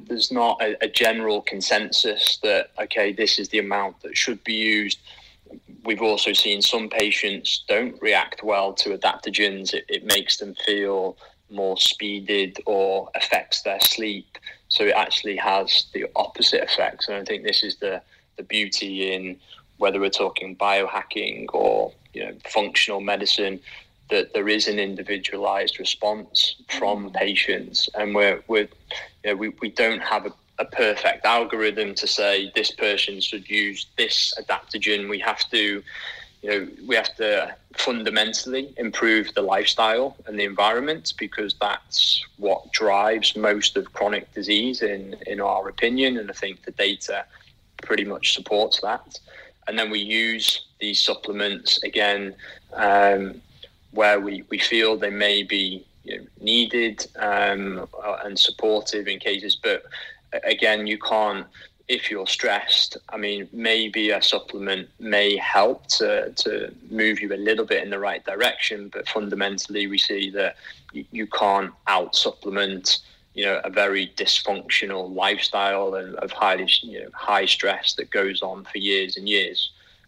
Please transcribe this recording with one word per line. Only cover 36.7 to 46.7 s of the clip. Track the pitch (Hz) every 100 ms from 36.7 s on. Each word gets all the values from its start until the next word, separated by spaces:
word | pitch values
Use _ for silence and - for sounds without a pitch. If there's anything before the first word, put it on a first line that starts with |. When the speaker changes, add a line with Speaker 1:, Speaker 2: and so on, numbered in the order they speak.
| - 101
Speaker 1:
we | 113
have | 95 -
to | 110 104 - - _
fundamentally | - 135 120 110 107 110 - 131 131 139 -
improve | 117 - 113 110 101
the | 101
lifestyle | 98 95 104 - 113 113 135 - -
and | 104
the |
environment, | 101 98 104 117 143 160 - -
because | 107 - 104 -
that's | 104 104 - - - - - -
what | 101 95 -
drives | - 107 98 107 113 107 107
most | 107 104 104 98
of | 95
chronic | - 101 107 -
disease | - 98 104 123 127
in, | 107 98 98 101 -
in | 101
our | 101 98 95
opinion. | - 117 127 135 120
And | 101
I |
think | - 98 95
the | -